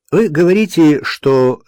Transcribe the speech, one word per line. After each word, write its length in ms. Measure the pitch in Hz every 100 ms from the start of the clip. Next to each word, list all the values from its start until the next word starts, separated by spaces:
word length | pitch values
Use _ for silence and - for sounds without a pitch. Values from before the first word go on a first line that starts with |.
| _
Вы 180 | 185 220
говорите, 760 | 151 175 196 208 - 156 143
что, 600 | - - 139 135 127 120